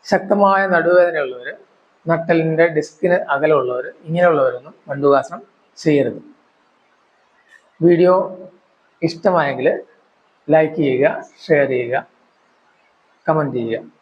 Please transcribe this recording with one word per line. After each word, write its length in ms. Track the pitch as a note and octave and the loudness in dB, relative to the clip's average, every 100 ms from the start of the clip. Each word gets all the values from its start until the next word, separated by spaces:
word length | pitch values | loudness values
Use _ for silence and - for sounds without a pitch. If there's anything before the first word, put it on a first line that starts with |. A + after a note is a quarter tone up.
| - | -2
ശക്തമായ 500 | F#3 G3 G3+ G3 G3 G3 | -2 0 2 2 2 2
നടുവേദനയുള്ളവര്, 800 | F3 E3 F3+ F3 D#3+ C3+ B2 B2+ D#3 _ _ _ _ E3 | 0 4 4 2 0 -6 -8 -14 -16 _ _ _ _ -4
നട്ടലിൻ്റെ 560 | E3 E3+ E3 D#3+ D#3+ E3+ D#3 | -4 2 0 2 2 2 0
ഡിസ്കിന് 400 | D3+ _ F3+ F3+ - | -6 _ 0 0 0
അകലമുള്ളവര്, 560 | C#3 D#3 D3+ B2+ B2 A#2 - D#3 | -2 2 2 0 -6 -8 -14 -8
ഇങ്ങനെയുള്ളവരൊന്നും 680 | E3 F3+ D3+ C3 B2 C#3+ - - | 0 2 2 0 -2 -14 -20 -12
മണ്ഡൂകാസനം 520 | C#3 C#3+ C#3 - - - _ _ - | -2 2 2 0 -14 -18 _ _ -6
ചെയ്യരുത്. 360 | D#3 C#3+ A#2+ - - _ _ _ _ _ _ _ _ _ _ _ _ _ _ _ E3+ | 0 0 0 -6 -18 _ _ _ _ _ _ _ _ _ _ _ _ _ _ _ 2
വീഡിയോ 280 | E3+ F3+ F#3 G3+ - - _ _ _ _ _ E3 | 4 4 2 0 -10 -20 _ _ _ _ _ -8
ഇഷ്ടമായെങ്കിൽ 580 | E3 G#3 F3+ C#3+ B2+ C3+ - - _ _ _ _ _ - D#3 | -2 -2 0 -2 -2 -2 -2 -10 _ _ _ _ _ 0 2
ലൈക്ക് 200 | D#3 D#3 | 2 0
ചെയ്യുക, 280 | C#3+ B2+ D3 - - _ - | -2 0 0 -2 -12 _ 0
ഷെയർ 220 | D3+ C3+ | 0 2
ചെയ്യുക, 220 | B2+ A#2+ B2+ - _ _ _ _ _ _ _ _ _ _ _ - | -2 -4 -6 -8 _ _ _ _ _ _ _ _ _ _ _ -4
കമന്റ് 300 | D#3 C#3+ B2 | -2 -2 -6
ചെയ്യുക. 240 | A2+ A2+ - _ | -6 -8 -10 _